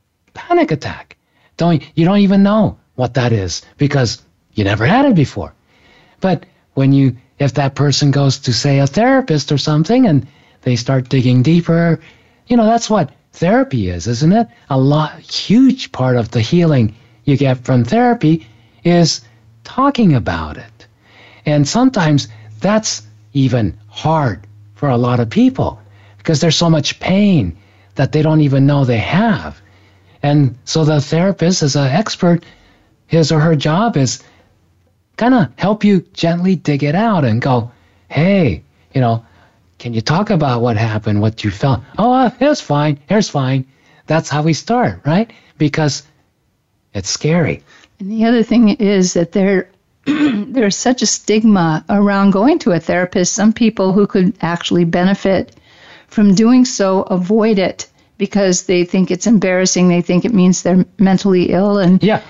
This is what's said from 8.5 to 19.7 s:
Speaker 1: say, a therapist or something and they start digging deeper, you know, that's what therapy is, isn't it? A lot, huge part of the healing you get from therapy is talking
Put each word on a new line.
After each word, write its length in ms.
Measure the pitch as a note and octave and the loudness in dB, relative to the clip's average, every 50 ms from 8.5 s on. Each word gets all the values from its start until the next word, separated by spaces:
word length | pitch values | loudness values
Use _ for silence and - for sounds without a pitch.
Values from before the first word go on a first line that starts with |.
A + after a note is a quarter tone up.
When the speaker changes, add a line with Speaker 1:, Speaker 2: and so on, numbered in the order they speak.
| A#2 | -4
Speaker 1:
say, 280 | - - C#3+ C#3 C#3 | -2 0 0 0 2
a 60 | C#3 | 0
therapist 640 | C#3 - G3+ A3+ B3+ C4+ C4+ B3+ - D#3 D3 C#3 - D3+ | 0 0 0 2 2 2 2 0 0 -2 -2 -2 -2 -4
or 60 | C#3 | -2
something 480 | - D#3 D3+ D3+ D#3+ - A#3 B3+ C4 | -2 0 0 0 0 2 2 2 4
and 200 | G#3 D3+ C3+ A2 - _ _ _ _ _ _ _ | 4 2 0 0 -4 _ _ _ _ _ _ _
they 140 | B2+ B2 | -4 -2
start 320 | A2+ - - C3+ C3 B2 - | -2 -2 -2 -2 -2 -2 0
digging 340 | - C3+ A#2+ B2+ B2 B2+ B2 | 0 0 2 2 2 2 2
deeper, 580 | D#3 E3 F3 E3 - E3 E3+ E3+ E3+ D#3+ D#3 - - - _ _ _ _ _ _ - | 2 2 2 2 0 0 0 2 0 0 -2 -6 -12 -20 _ _ _ _ _ _ -2
you 80 | B3 | 0
know, 80 | A#3+ A3 | 2 2
that's 240 | G#3+ A#3 A#3 - - | 2 2 0 0 -2
what 220 | A3 - - - - _ _ _ _ | -2 -2 -2 -4 -8 _ _ _ _
therapy 560 | - E3 F3 G#3+ B3+ C4+ C4+ - A#2+ G2 F2+ | -4 0 0 2 0 0 0 -2 -4 -2 -4
is, 180 | F2+ E2+ E2 | -6 -6 -6
isn't 260 | A2 A#2+ A#2 D3 D#3+ G3 | -6 -4 0 2 2 2
it? 160 | A#3 A3+ - - _ _ - | 2 0 -2 -6 _ _ -4
A 80 | C#3 C3+ | 0 0
lot, 400 | C3 C#3 D3 D#3 D#3 D3+ - - | 2 2 2 0 -2 -4 -8 -14
huge 720 | - - - - - - F#3 A#3+ C4+ C4 G#3 - - - - | -18 -12 -12 -10 -2 0 2 4 4 4 2 0 -6 -12 -6
part 240 | - C3 B2+ B2 | -4 -2 0 0
of 140 | A#2+ A2 A2+ | 0 -2 -2
the 100 | - B2 | -2 -4
healing 540 | A2 - E3+ F3 E3+ D#3+ D3+ C3 A2+ G#2+ - - _ _ _ _ _ | -2 0 0 2 2 2 2 2 0 0 -4 -8 _ _ _ _ _
you 120 | - C#3 | -2 0
get 280 | B2+ C#3 C3+ B2+ B2+ - | 0 0 0 -2 -2 -2
from 200 | - C3 B2+ A#2 | -2 0 0 0
therapy 640 | A#2 - A#3 B3 A#3+ A#3 A#3+ - D3+ D#3+ D#3+ - - _ _ _ _ _ _ - | 0 0 0 2 2 0 0 0 0 0 0 -2 -10 _ _ _ _ _ _ -2
is 380 | E3+ F3 F3 E3+ D#3+ - - - _ _ _ _ _ _ _ - | 0 2 2 2 2 -2 -6 -12 _ _ _ _ _ _ _ -20
talking 520 | - | -10